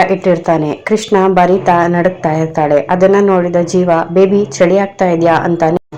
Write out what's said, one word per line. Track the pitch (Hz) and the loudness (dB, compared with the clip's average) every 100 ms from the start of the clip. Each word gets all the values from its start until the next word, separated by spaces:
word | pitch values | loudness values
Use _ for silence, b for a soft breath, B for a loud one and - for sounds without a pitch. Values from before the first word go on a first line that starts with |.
| 185 | 2
ಇಟ್ಟಿರ್ತಾನೆ. | 190 190 170 175 160 151 | 0 0 -2 0 -2 -2
ಕೃಷ್ಣ | - - 214 - 196 196 | -6 -4 -4 0 0 2
ಬರಿತಾ | 180 180 190 185 175 170 | 2 2 0 0 0 0
ನಡುಗ್ತಾ | 175 180 180 165 | 0 -2 -2 -4
ಇರ್ತಾಳೆ. | 156 160 160 147 147 | -2 -4 -2 0 0
ಅದನ್ನ | - 180 190 196 | 0 0 2 2
ನೋಡಿದ | 202 185 175 175 | 2 0 0 -2
ಜೀವ, | 170 185 180 165 170 | 0 0 0 0 0
"ಬೇಬಿ, | 180 196 202 | 0 2 2
ಚಳಿ | 208 - 175 190 | -2 0 0 2
ಆಗ್ತಾ | 196 - 185 | -2 -2 -2
ಇದ್ಯಾ?" | 165 165 | 0 2
ಅಂತಾನೆ, | 160 175 165 160 175 - | 0 0 0 0 -2 -4